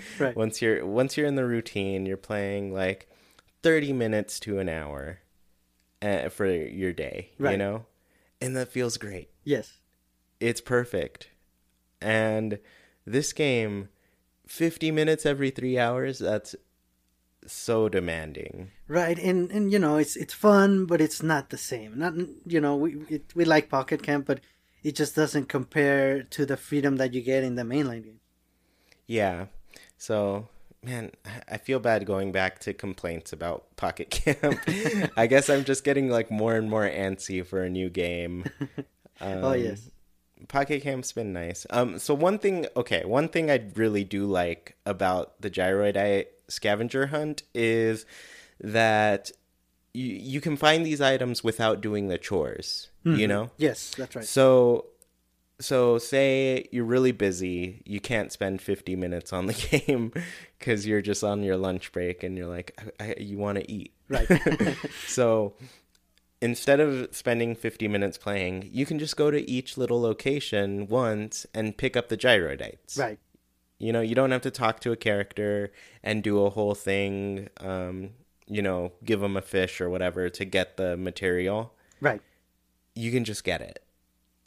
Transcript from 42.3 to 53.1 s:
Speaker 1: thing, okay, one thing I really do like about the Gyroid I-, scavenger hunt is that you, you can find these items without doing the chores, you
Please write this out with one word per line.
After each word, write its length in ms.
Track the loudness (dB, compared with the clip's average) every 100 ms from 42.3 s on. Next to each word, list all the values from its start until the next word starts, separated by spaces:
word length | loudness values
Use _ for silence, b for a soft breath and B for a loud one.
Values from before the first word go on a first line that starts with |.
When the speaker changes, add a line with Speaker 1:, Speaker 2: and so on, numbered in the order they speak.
| 2
Speaker 1:
thing, 260 | 0 0 -2 -4
okay, 280 | 0 0
one 240 | 0 0 2
thing 200 | 2 2
I 160 | 2 0 0
really 260 | 2 2
do 240 | 0 -2 0
like 500 | 2 0 -2 -10 -10
about 560 | -6 0 0 0 -2 _
the 80 | -8
Gyroid 480 | -2 2 4 2 2
I-, 300 | 2 2 0 _ -14
scavenger 580 | -4 0 0 0 -2 -2
hunt 380 | -2 -4 -6 -8
is 500 | 0 2 4 2 0 -6 B B B B B
that 680 | -2 2 4 6 4 2 -2 -18 _ _ _ _ _
you, 100 | -8
you 360 | -8 -8 -6 -4
can 160 | -2 2
find 280 | 4 4
these 160 | 2 2
items 440 | 4 4 0 -2
without 360 | -2 2 2 2
doing 280 | 0 0 0
the 100 | -2
chores, 720 | 0 0 0 -4 -8 -8 -10 -4
you 80 | 2